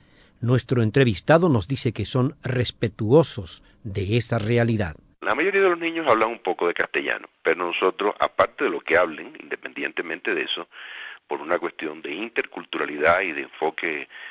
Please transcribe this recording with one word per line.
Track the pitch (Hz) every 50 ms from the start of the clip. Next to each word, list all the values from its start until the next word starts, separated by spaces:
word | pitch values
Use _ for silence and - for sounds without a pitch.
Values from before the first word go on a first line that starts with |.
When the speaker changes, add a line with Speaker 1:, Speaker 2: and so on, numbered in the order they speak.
| _ _ _ _ _ _ _ -
Speaker 1:
Nuestro | 117 113 127 120 - - 131 123 113
entrevistado | 107 - 139 135 120 101 - - - 151 170 180 175
nos | 135 110 -
dice | - 139 - - 123
que | - - 104
son | - - 131 123 147 - _ -
respetuosos | 120 120 123 120 - - - - 107 - - 113 104 127 160 147 - - - 92 - - - _ _ _ _ -
de | 113 95 101 95 95 110
esa | 120 117 - 117 113
realidad. | 101 110 120 117 117 117 117 104 101 85 80 - _ _ _ -
Speaker 2:
La | - 95 107
mayoría | 135 165 196 196 196
de | 196 185
los | 175 170
niños | 170 165 165 165 160
hablan | 143 113 113 110 113
un | 117 107
poco | - 95 87 - 90
de | 87 85
castellano, | - 85 - - 78 71 67 57 - - - _ _ -
pero | 82 82 85 90
nosotros, | 85 85 - 98 92 - - 98 104 - -
aparte | - - - - 95 - - - 147
de | 113
lo | 80 71
que | - 71 78
hablen, | 87 90 82 76 - 82 - - -
independientemente | 76 78 - - - 65 64 - - - - - - 82 80 90 - 113 98
de | 80 -
eso, | - - 87 85 _ - - - - - - - - - - _
por | - 73 69
una | 71 78 87 85
cuestión | 85 85 - - 80 76 76 80
de | 78 73 73
interculturalidad | 92 113 117 - 135 - - - 90 - - - 80 76 71 73 71 76 80 85 92
y | 98 90
de | 73 71 67
enfoque | 64 - - 76 78 - - - 85 76 71 67 - - - - -